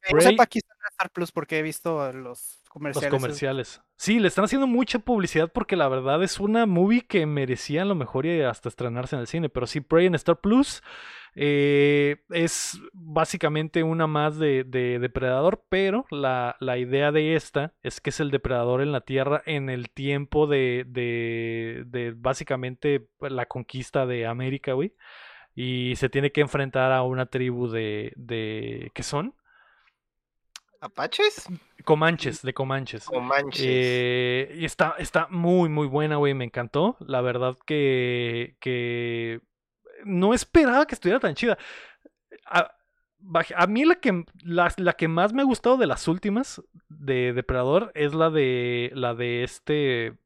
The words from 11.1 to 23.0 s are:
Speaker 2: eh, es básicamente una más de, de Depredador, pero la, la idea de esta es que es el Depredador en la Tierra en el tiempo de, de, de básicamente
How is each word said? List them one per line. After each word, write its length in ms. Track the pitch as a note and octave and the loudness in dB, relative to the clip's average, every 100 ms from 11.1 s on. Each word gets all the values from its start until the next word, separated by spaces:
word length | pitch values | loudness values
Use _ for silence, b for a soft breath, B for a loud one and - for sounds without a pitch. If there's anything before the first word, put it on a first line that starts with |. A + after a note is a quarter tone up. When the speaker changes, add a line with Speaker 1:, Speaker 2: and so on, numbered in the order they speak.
| B B - | B B -2
Speaker 2:
eh, 880 | C#3+ C#3+ C#3+ C#3+ C#3+ D3 C#3+ C#3+ _ | 0 4 4 6 6 4 2 0 _
es 500 | E3+ E3 - - F#3 - | -2 0 -2 -8 -10 -16
básicamente 920 | F#3 D#3+ D#3 D#3+ E3+ D#3 D3+ D#3 E3+ | -18 -4 0 0 0 0 0 0 0
una 240 | D#3+ E3 D#3 | 0 2 0
más 320 | D3+ D3+ D3+ | 2 0 2
de, 240 | D#3 C3 | 2 2
de 360 | C3 B2+ B2 B2 | 0 -2 0 0
Depredador, 680 | B2 - B2+ B2+ D#3+ G3+ _ | -2 -2 0 2 2 0 _
pero 360 | F#3 G3 G#3+ C4+ | 0 0 0 -4
la, 440 | D3 C3+ B2+ B2 - | -4 -2 0 -2 -4
la 180 | B2+ B2 | -4 -2
idea 340 | B2 C3+ D3 | 0 2 2
de 240 | D3+ D#3 D#3+ | 2 2 0
esta 380 | - C#3+ D3+ _ | 0 -4 -4 _
es 160 | C3 - | -12 -8
que 80 | - | -8
es 80 | - | -4
el 100 | D3 | -2
Depredador 500 | C3+ - B2+ A#2+ B2+ | -2 0 0 0 0
en 100 | C#3+ | 0
la 80 | C#3 | -2
Tierra 420 | - C3+ C3+ D3 - | -2 -2 0 -2 -2
en 240 | D3+ C3+ | -4 -4
el 200 | B2+ B2 | -6 -8
tiempo 580 | - C#3 C#3+ C#3+ D3+ D3+ | -6 -4 -2 0 0 2
de, 380 | C#3+ B2+ B2 B2+ | 2 2 0 -4
de, 960 | B2 A#2+ A#2 A#2 A#2 A2+ A#2 A2+ A#2+ B2 | -4 -2 -2 -2 -4 -4 -4 -6 -8 -10
de 260 | B2 A#2 A#2 | -6 -6 -4
básicamente 920 | B2 B2+ D#3 C3 B2+ B2+ D3 C#3 | -4 -4 -4 -6 -6 -4 -2 -2